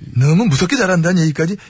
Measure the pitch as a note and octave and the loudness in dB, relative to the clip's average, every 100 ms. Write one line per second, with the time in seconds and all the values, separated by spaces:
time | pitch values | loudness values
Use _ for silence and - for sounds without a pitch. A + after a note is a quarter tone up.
0 | - A#2 C#3 E3 A#3 C3+ F3+ C4+ F#3+ F3+ | -8 0 2 2 2 0 0 0 0 0
1 | E3 F#3 D#3+ C#3 D#3+ G3+ | 2 2 0 -2 -4 -6